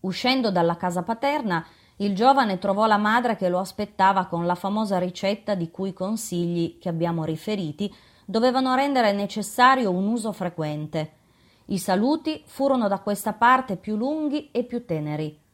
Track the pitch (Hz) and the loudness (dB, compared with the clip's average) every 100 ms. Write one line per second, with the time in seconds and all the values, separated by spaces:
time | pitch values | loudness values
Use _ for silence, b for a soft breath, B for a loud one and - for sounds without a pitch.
0 | 190 175 247 262 233 180 - 170 180 175 | -6 -2 0 2 2 2 2 0 -2 -4
1 | 175 226 277 302 226 170 160 B B _ | -4 -2 0 0 0 -2 -4 B B _
2 | 202 190 240 269 233 190 202 196 220 208 | -2 2 4 4 2 0 -2 2 4 4
3 | 208 233 240 220 185 180 190 - 208 - | 4 2 2 0 0 0 -4 -6 -8 2
4 | 190 190 180 170 175 175 190 208 214 185 | 4 4 0 -2 -2 -2 -2 -2 0 0
5 | 185 180 196 202 - 196 165 - 190 - | -2 -2 -4 -2 -4 -4 -4 -4 -8 -4
6 | 185 220 - 175 175 170 170 - 180 165 | -4 -4 -4 -2 -2 -2 -4 -4 -6 -2
7 | 170 170 156 156 - 208 160 143 202 B | -2 -2 -4 -4 -4 -4 -6 -6 -8 B
8 | B B - 202 247 254 262 262 277 269 | B B -6 0 2 2 0 0 2 2
9 | 220 202 202 220 202 - 247 262 214 180 | 2 2 -4 -6 -6 4 6 6 2 0
10 | 196 240 202 - 180 170 151 151 151 160 | 0 -2 -4 -6 -6 -4 -4 -4 -4 -4
11 | 156 _ b b b b - 196 - 185 | -6 _ b b b b -6 -4 0 2
12 | 233 320 320 311 - - 277 262 208 196 | 2 0 -2 -8 -12 -2 0 2 0 0
13 | - 202 220 208 240 262 254 185 - 214 | -2 -4 -4 2 4 4 2 -6 -4 -4
14 | 254 311 302 294 294 233 240 240 240 160 | -2 -2 -2 -4 -4 -6 -4 -6 -6 -6
15 | 151 151 156 151 _ | -4 -4 -6 -8 _